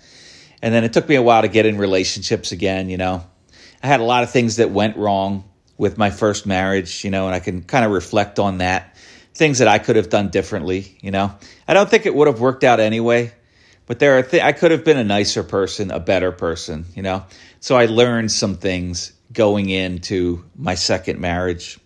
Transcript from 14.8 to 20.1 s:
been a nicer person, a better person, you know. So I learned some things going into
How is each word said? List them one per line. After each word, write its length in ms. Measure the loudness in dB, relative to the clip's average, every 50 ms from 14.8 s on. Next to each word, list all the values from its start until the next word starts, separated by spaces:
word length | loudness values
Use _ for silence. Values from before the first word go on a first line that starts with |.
| 4
been 140 | 2 2
a 60 | 4 2
nicer 380 | 0 0 0 0 -2 -2 -4 -4
person, 480 | -2 -2 -2 -2 -2 -2 -6 -6 -6
a 80 | -6 -6
better 320 | -2 -2 0 0 0 -2 -4
person, 540 | -4 -4 -6 -6 -6 -8 -10 -10 -10 -12 -12 -12
you 100 | -8 -6
know. 200 | -6 -6 -6 -8 -12 -20 -20 -20 -20 _ _
So 160 | -2 2 4
I 80 | 4 4
learned 480 | 4 4 4 4 4 2 0 -2 -2 -4
some 240 | -2 -4 -4 -4
things 560 | -4 -4 -4 -4 -4 -4 -6 -8 -10 -12 -14 _ _ _ -6
going 380 | 0 2 2 2 2 2 0 -2
into 760 | -2 -2 -4 -4 -6 -8 -6 -4